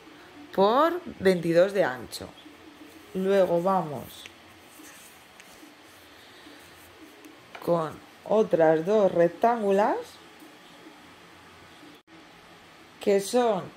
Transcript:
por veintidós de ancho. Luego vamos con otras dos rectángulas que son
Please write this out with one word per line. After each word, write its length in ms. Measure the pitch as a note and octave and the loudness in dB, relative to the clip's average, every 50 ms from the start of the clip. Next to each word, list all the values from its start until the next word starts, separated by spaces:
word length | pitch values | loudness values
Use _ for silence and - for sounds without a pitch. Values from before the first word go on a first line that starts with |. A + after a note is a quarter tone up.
| - - - - - - - - - - - | -20 -20 -20 -20 -20 -20 -20 -20 -18 -6 0
por 460 | - G3 G#3 A#3+ C#4 D#4+ E4+ E4+ F4+ - A#3 - - | 2 2 4 4 4 2 2 0 -4 -10 -12 -8 -2
veintidós 520 | F#3+ F#3+ F#3 E3+ E3+ E3 E3 E3+ F#3 G3+ | 0 2 2 2 0 0 4 4 4 2
de 120 | G3 G3 D#3+ | 2 0 0
ancho. 440 | B2+ B2+ A#2+ G#2 - - - G2 G2 - - - - - - - - - - - - - - - - - | -2 -2 -8 -12 -16 -14 -14 -16 -16 -18 -20 -20 -20 -20 -20 -20 -20 -20 -20 -20 -20 -20 -20 -18 -12 -8
Luego 480 | F#3+ F#3+ F#3+ G3 G3 F3+ E3 E3+ E3+ | -4 0 2 2 2 2 2 2 0
vamos 420 | E3+ F#3+ F#3+ F#3 D#3+ D3+ C#3 A2+ G#2+ - - - - - - - - - - - - - - - - - - - - - - - - - - - - - - - - - - - - - - - - - - - - - - - - D#4+ - - - - - - - - - - - - - - - - - - - - - - - | 0 0 -2 -2 -2 -6 -8 -12 -12 -14 -18 -20 -20 -20 -20 -20 -20 -20 -20 -20 -20 -20 -20 -20 -20 -20 -20 -20 -20 -20 -20 -20 -20 -20 -20 -20 -20 -20 -20 -20 -20 -20 -20 -20 -20 -20 -20 -20 -20 -20 -20 -20 -20 -20 -20 -20 -20 -20 -20 -20 -20 -20 -20 -20 -20 -20 -20 -20 -20 -20 -20 -20 -20 -20 -20 -20 -20 -20 -18 -10 -4
con 340 | E3+ E3+ E3+ D#3+ D3 - - - - - - - | -2 -2 -2 -2 -6 -10 -16 -20 -20 -20 -12 -6
otras 600 | - G3+ A3 A3 - F3+ D#3+ D#3+ D#3 D#3+ D#3 D#3+ | -2 0 0 0 2 2 2 4 4 4 2 0
dos 260 | F#3+ G#3+ A3 G3 F3+ | 0 0 2 2 2
rectángulas 840 | F3 E3+ E3+ E3+ - - - A#3 A#3+ A#3 G#3 G3 G3 G3+ G#3+ C4 F#4 B4 A#4+ - - - - - - - - - - - - - - - - - - - - - - - - - - - - - - - - - - - - - - - _ _ - D#3+ - - - - - - - - - - - - - - - - | 2 2 0 0 0 0 0 0 0 0 0 0 0 2 2 0 -2 -4 -8 -12 -18 -20 -20 -20 -20 -20 -20 -20 -20 -20 -20 -20 -20 -20 -20 -20 -20 -20 -20 -20 -20 -20 -20 -20 -20 -20 -20 -20 -20 -20 -20 -20 -20 -20 -20 -20 -20 -20 _ _ -20 -20 -20 -20 -20 -20 -20 -20 -20 -20 -20 -20 -20 -20 -20 -20 -14 -6
que 220 | - G#3 G3 G3 | -2 0 0 0
son 420 | G3 - A#3+ B3 A#3+ A3+ G3+ F3 - - - | 0 0 -2 0 0 0 0 -2 -4 -10 -16